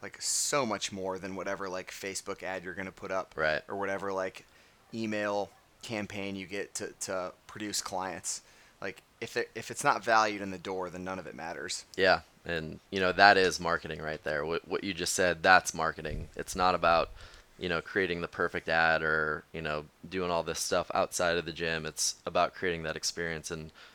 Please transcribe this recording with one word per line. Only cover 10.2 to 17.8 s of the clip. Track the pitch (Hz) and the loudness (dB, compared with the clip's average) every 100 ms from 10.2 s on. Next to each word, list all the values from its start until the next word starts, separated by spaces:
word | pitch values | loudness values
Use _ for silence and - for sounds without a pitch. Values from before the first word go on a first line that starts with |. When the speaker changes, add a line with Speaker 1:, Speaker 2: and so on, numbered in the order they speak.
| 110 104 | 6 2
Speaker 1:
in | 98 | -6
the | 92 | -6
door, | 98 92 90 | -6 -4 -6
then | 90 | -6
none | 90 92 | -6 -6
of | 76 | -8
it | |
matters. | 64 82 73 90 - - - | -10 -8 -8 -6 -8 -8 2
Speaker 2:
Yeah, | 92 82 - _ 82 | 4 4 2 _ -6
and, | 82 78 - - | -4 -4 -10 -6
you | 98 | 0
know, | 92 | 2
that | 87 101 98 | 10 10 10
is | 92 80 | 6 2
marketing | 87 85 80 80 | 0 -2 -2 -8
right | 78 78 | -6 -6
there. | 76 76 76 | -4 -2 -2
What, | 82 78 | -4 -2
what | 92 | -4
you | 101 | -2
just | 85 85 | -2 -2
said, | - 90 82 | 2 2 4
that's | 92 90 - | 8 8 8
marketing. | 85 80 80 78 73 80 | -2 -2 -2 -6 -6 -8
It's | - - 95 | -8 -6 2
not | 92 | 2
about, | 87 85 85 - - - - - - | 4 4 4 2 -4 -18 -20 -20 -8
you | 87 | -2
know, | 82 | -2